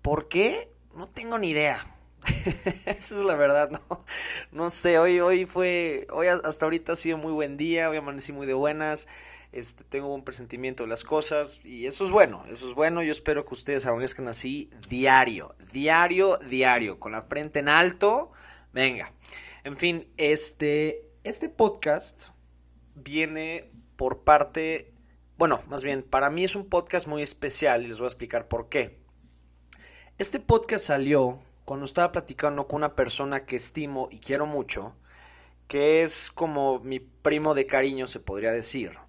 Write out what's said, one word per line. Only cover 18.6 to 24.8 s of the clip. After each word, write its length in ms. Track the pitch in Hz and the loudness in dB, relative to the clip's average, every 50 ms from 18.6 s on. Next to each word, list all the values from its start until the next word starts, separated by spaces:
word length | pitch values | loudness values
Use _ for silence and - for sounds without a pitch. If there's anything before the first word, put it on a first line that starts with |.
| _ _ - | _ _ -2
Venga, 400 | 254 - 131 127 110 - - - _ _ - - - - - - - _ | 0 0 0 0 -4 -10 -12 -14 _ _ -20 -18 -18 -18 -18 -20 -16 _
en 120 | 139 143 | -14 -8
fin, 360 | 135 170 175 170 170 160 - _ - | -2 -2 0 0 -2 -6 -12 _ -2
este, 920 | 160 147 151 151 151 - - _ 151 147 147 151 151 156 151 - - - _ _ _ | 0 2 2 2 0 -4 -4 _ -2 0 0 0 0 -2 -4 -8 -12 -18 _ _ _
este 240 | 214 233 - - 320 | -10 -8 -8 -8 -10
podcast 840 | - _ 226 208 208 - - 156 147 - - - - - - - - _ _ _ _ _ _ _ _ _ _ _ _ | 0 _ 2 2 2 -2 -2 0 0 0 -2 -10 -12 -14 -18 -18 -18 _ _ _ _ _ _ _ _ _ _ _ _
viene 760 | 147 131 135 143 151 160 156 156 156 156 160 165 170 - - - - - _ _ | -20 -16 -8 -4 -2 -2 -2 -4 -6 -8 -8 -8 -10 -12 -16 -20 -20 -20 _ _
por 280 | _ 131 131 131 - _ | _ -2 -2 -2 0 _
parte, 680 | - 151 147 147 - - 160 160 160 160 160 | 8 8 8 8 2 -2 -6 -4 -4 -4 -6